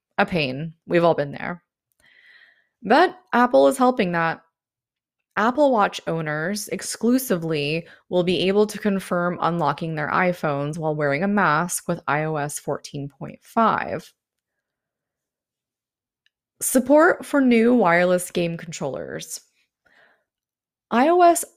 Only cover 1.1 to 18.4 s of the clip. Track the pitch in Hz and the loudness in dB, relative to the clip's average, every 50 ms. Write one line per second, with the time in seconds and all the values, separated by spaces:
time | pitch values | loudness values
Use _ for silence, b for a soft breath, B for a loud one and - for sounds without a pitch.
1.1 | 160 156 147 143 139 - - - 175 170 _ _ _ _ _ _ _ b b b | 2 2 -2 -6 -6 -10 -10 -10 -10 -12 _ _ _ _ _ _ _ b b b
2.1 | b b b b b b b b b b b b b b - 190 214 285 349 370 | b b b b b b b b b b b b b b 0 2 4 4 4 4
3.1 | 370 - _ _ - 233 240 240 247 269 269 277 269 262 254 247 254 247 220 180 | 0 -4 _ _ 0 2 2 4 4 6 6 4 4 4 2 2 2 2 0 -2
4.1 | 175 170 165 165 156 - _ _ _ _ _ _ _ _ _ _ _ _ _ _ | 0 -2 -2 -2 -2 -4 _ _ _ _ _ _ _ _ _ _ _ _ _ _
5.1 | _ _ _ _ - - 202 226 254 269 302 277 262 220 202 180 - - - - | _ _ _ _ -4 -2 0 0 2 4 4 4 4 4 2 0 0 -4 -8 -6
6.1 | 165 165 165 151 151 151 156 175 208 208 - - - 190 - - - - - 226 | -4 -4 -4 -4 -4 -4 -4 -4 -4 -6 -8 -8 -8 -8 -8 -8 -8 -2 0 2
7.1 | 247 262 262 - 208 175 165 165 165 151 143 143 151 165 165 B B B B B | 2 2 2 0 -2 -2 -2 -2 -2 -2 -2 -2 -4 -4 -6 B B B B B
8.1 | - 180 180 170 185 147 156 185 196 202 214 208 - - - 214 196 190 185 - | -2 0 0 2 0 0 0 2 2 2 2 0 -2 -4 -2 -2 -2 -2 -4 -4
9.1 | 202 175 175 175 180 - - 160 170 170 160 143 147 - - 160 160 156 151 - | -4 -2 -2 -2 -2 -2 -2 -2 -2 0 0 -2 -2 -2 -4 -8 -6 -6 -4 -2
10.1 | - 165 185 180 175 - - 160 143 139 143 147 156 170 156 156 151 151 151 143 | 0 0 0 0 -2 -2 -2 -4 -2 -2 -4 -6 -6 -6 -4 -4 -2 -2 -2 -2
11.1 | 139 143 175 202 202 208 190 165 147 147 170 180 - - - - 175 165 - - | 0 0 -2 0 0 0 2 2 2 0 0 -2 -6 -8 -6 -6 -6 -6 -4 -4
12.1 | 139 151 156 156 156 151 143 151 - - - - 143 - - - - 147 139 143 | -2 -2 -2 -2 -4 -4 -6 -6 -8 -10 -8 -8 -8 -8 -8 -12 -12 -12 -12 -12
13.1 | - - 165 147 - - _ _ - 233 226 214 - - - - 95 147 180 - | -12 -14 -16 -16 -16 -18 _ _ -2 0 0 2 2 0 -4 -4 -6 -10 -10 -12
14.1 | _ _ _ _ _ _ _ _ _ _ _ _ _ _ _ _ _ _ _ _ | _ _ _ _ _ _ _ _ _ _ _ _ _ _ _ _ _ _ _ _
15.1 | _ _ _ _ _ _ _ _ _ _ _ _ _ _ _ _ _ _ _ _ | _ _ _ _ _ _ _ _ _ _ _ _ _ _ _ _ _ _ _ _
16.1 | _ _ _ _ _ _ _ _ _ - - - - 254 254 254 277 302 311 359 | _ _ _ _ _ _ _ _ _ -10 -6 -2 0 0 2 4 4 6 6 4
17.1 | - - 262 - - 285 269 254 240 226 220 233 247 247 214 175 170 175 180 180 | 2 0 -4 -4 0 2 2 4 4 4 4 4 4 4 4 4 2 2 2 2
18.1 | 180 180 180 - - - | 2 0 -2 -4 -4 -4